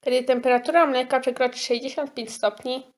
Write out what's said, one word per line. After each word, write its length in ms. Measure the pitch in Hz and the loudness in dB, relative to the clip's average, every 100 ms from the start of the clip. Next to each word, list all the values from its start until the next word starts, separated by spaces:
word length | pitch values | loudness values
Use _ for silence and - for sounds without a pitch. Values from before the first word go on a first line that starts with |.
Kiedy 240 | - 254 | 0 0
temperatura 600 | 247 247 254 247 247 330 320 | 2 0 4 2 4 4 4
mleka 340 | 254 254 262 | 2 0 0
przekroczy 380 | 262 247 254 - | 0 0 -2 -2
sześćdziesiąt 560 | - 240 269 294 277 | -4 -4 -2 -6 -8
pięć 180 | - 220 | -8 -10
stopni 600 | - 214 208 254 254 262 | -2 -2 -2 -6 -6 -8